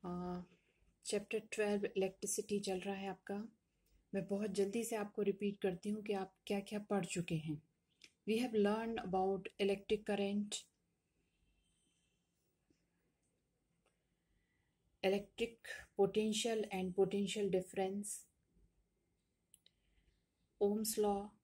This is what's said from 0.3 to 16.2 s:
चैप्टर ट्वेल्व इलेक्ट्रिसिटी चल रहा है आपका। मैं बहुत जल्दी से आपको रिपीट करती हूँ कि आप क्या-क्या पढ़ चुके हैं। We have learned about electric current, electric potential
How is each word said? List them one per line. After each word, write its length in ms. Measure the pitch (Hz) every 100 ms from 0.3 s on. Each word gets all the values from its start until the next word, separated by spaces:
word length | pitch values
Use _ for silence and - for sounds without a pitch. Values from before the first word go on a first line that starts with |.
| 180 180 - _ _ _ _ -
चैप्टर 340 | 208 208 220
ट्वेल्व 460 | 208 - 208 208 196
इलेक्ट्रिसिटी 720 | - 190 190 202 - 208 202
चल 200 | 202 185
रहा 160 | 190 196
है 140 | 196
आपका। 260 | 180 - 202 220 _ _ _ _ _ _
मैं 140 | 196 185
बहुत 240 | 202 214
जल्दी 320 | 196 196 220
से 120 | 226 220
आपको 260 | 208 -
रिपीट 400 | 202 196 202 202
करती 280 | 196 180 208
हूँ 140 | 214
कि 100 | 208
आप 200 | 196 190 _ -
क्या-क्या 320 | 202 202 208
पढ़ 260 | 208 202 175
चुके 300 | - 170 160
हैं। 260 | 156 147 - _ _ _ - _ -
We 100 | 220
have 120 | 247 220
learned 480 | 202 220 226 226 -
about 360 | 185 190 196 196 -
electric 440 | 202 196 - 214 214
current, 460 | 202 202 208 208 - - _ _ _ _ _ _ _ _ _ _ _ _ _ _ _ _ _ _ _ _ _ _ _ _ _ _ _ _ _ _ _ _ _ _ _ _ _ _ _ _ _ _ _
electric 520 | 190 196 202 - 233 - - - - -
potential 640 | 196 208